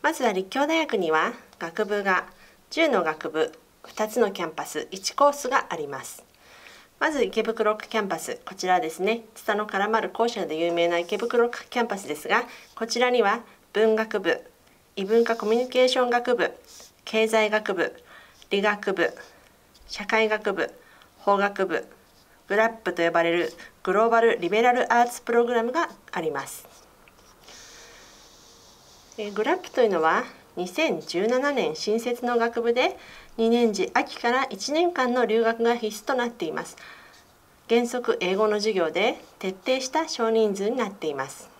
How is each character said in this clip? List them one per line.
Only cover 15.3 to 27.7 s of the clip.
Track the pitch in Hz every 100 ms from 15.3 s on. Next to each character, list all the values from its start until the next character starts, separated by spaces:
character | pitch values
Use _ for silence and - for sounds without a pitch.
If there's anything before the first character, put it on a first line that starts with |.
コ | 226 208
ミ | 233
ュ |
ニ | 254
ケ | 254 254
ー |
シ | 262
ョ |
ン | 247
学 | 240 247 240
部、 | 170 - - - - _ -
経 | 220 220
済 | 220 214
学 | 214 214
部、 | 185 160 - - - - - -
理 | 202
学 | 208 208 -
部、 | 185 165 - - - - _ _ - -
社 | -
会 | 196 220 220
学 | 214 214
部、 | 190 - - - - - _
法 | - 202
学 | 202 196
部、 | 190 160 - - _ _ _ _ -
グ | 202
ラ | 226
ッ |
プ | 226 -
と | 175
呼 | 170
ば | 170
れ | 170
る | 170 160 - - _
グ | -
ロ | 190 226
ー |
バ | 233
ル | 226 170
リ | 170
ベ | 208
ラ | 247
ル | 247 -
ア | 240
ー | 240
ツ | -
プ | -
ロ | 233 240
グ |
ラ | 240
ム | 233
が | 294 330 - -
あ | -
り | 160
ま | 143 -
す。 | - - - - _ - _ - - - - -